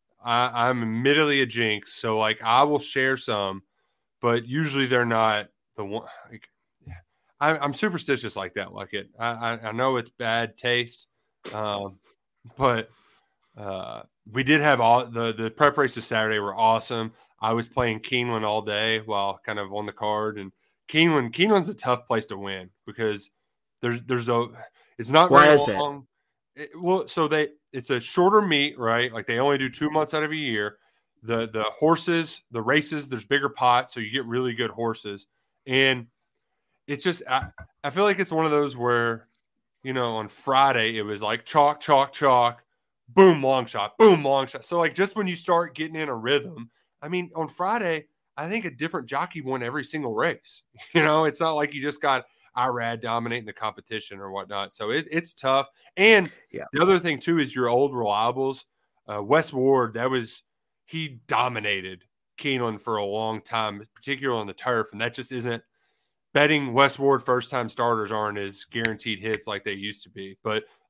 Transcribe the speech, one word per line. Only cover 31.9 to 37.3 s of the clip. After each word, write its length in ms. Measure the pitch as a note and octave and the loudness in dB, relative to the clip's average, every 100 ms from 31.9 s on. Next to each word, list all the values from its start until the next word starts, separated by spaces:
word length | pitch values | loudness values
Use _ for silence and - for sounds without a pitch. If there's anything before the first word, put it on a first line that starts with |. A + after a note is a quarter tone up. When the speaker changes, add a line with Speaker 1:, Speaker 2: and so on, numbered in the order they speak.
| E3 E3+ E3+ D#3 - _ | 4 2 0 -2 -8 _
Speaker 1:
the 100 | A#2 | -6
races, 480 | A2 D3 D3 D#3 C3+ | 0 0 0 -6 -6
there's 160 | B2 - | -8 -2
bigger 240 | C#3+ C#3 | -2 -2
pots, 440 | C3+ B2+ A#2+ C3 | 0 2 4 2
so 60 | B2+ | -6
you 100 | G#2+ | -6
get 160 | B2+ A#2 | -6 -4
really 280 | A#2+ B2+ | -4 -4
good 180 | A2+ A2+ | -2 -4
horses. 560 | G2+ A#2 A2 G#2+ G2+ - _ _ _ - | -4 -6 -6 -8 -12 -14 _ _ _ -2
And 400 | C3 C3+ B2+ A#2 _ _ _ _ _ _ _ - | 2 2 0 -6 _ _ _ _ _ _ _ -10
it's 160 | C#3+ | -6
just, 200 | F#3 E3+ | -4 -4
I, 200 | - | -2